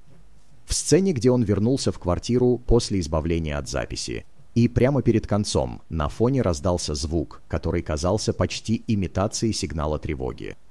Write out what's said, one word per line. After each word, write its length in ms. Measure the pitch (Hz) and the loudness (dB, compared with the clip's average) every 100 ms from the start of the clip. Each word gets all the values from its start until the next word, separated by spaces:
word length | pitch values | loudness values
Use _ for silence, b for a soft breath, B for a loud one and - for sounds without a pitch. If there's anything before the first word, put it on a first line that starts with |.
| - - - - - - - | -20 -18 -18 -18 -18 -16 -6
В 80 | |
сцене, 400 | - - 151 190 | -4 4 4 4
где 180 | 143 127 | 4 4
он 120 | 123 | 4
вернулся 500 | 101 95 110 135 - | 4 2 2 2 0
в 60 | - | -2
квартиру 580 | 87 85 - 120 123 120 | -2 -2 0 2 4 2
после 420 | - 120 - 101 | 4 4 4 -2
избавления 580 | 78 80 78 85 80 73 | 0 -2 0 0 0 -4
от 120 | 65 | -4
записи, 560 | 67 57 58 - 58 - - - | -6 -6 -6 -6 -8 -10 -18 -4
и 140 | - 117 | 2 4
прямо 340 | - 123 143 | 4 4 4
перед 240 | 123 107 - | 4 2 2
концом 560 | 104 104 90 64 55 - | 0 0 0 -2 -6 -8
на 200 | 80 73 | -2 -2
фоне 320 | - 117 135 | 2 2 2
раздался 520 | 101 78 87 90 - | 2 2 0 0 -2
звук, 480 | 76 78 82 69 - - | -4 -2 -2 -2 -8 -6
который 340 | 82 82 85 | -4 0 -2
казался 520 | 82 78 87 107 - | -2 -2 0 0 0
почти 500 | - 92 - - 113 - | 0 0 -2 -2 -2 0
имитацией 680 | 104 90 - 101 - 117 | 0 0 0 -2 0 -2
сигнала 440 | 104 80 76 76 73 | -2 -4 -2 -2 -2
тревоги. 600 | - 71 64 60 50 - - | -4 -4 -6 -8 -10 -12 -16